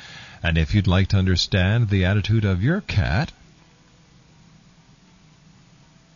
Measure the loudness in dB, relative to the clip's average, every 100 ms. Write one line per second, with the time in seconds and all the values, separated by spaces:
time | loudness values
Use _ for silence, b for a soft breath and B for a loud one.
0 | B B B B -2 0 2 2 2 2
1 | 2 0 2 0 0 0 0 0 0 0
2 | 2 0 0 0 2 0 0 -2 -2 -2
3 | 0 -2 -4 -10 -20 _ _ _ _ _
4 | _ -20 _ _ -20 -20 -20 -20 -20 -20
5 | _ _ -20 -20 -20 -20 -20 -20 -20 _
6 | _